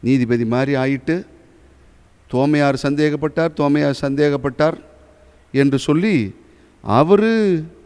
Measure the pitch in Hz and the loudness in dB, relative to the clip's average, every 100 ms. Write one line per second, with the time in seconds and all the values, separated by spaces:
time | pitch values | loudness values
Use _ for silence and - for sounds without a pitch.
0 | 117 131 120 120 113 120 135 139 131 139 | 0 0 0 0 0 -2 -2 -2 -2 -4
1 | - 170 - - - _ - _ - _ | -4 -6 -6 -20 -20 _ -20 _ -20 _
2 | _ _ _ 123 139 147 143 135 143 143 | _ _ _ -2 0 2 2 0 -2 0
3 | 151 143 151 147 165 156 147 147 147 135 | 0 0 -4 -2 -4 0 0 2 0 -2
4 | 139 139 147 143 139 131 151 160 - - | -4 0 0 0 -6 -2 -2 -2 -14 -20
5 | - _ - _ _ 135 143 135 - 151 | -20 _ -20 _ _ 0 2 2 0 0
6 | 214 170 101 - - _ _ _ - 110 | 2 0 -2 -8 -20 _ _ _ -2 2
7 | 156 202 220 226 214 170 156 - | 4 4 4 2 0 0 -4 -16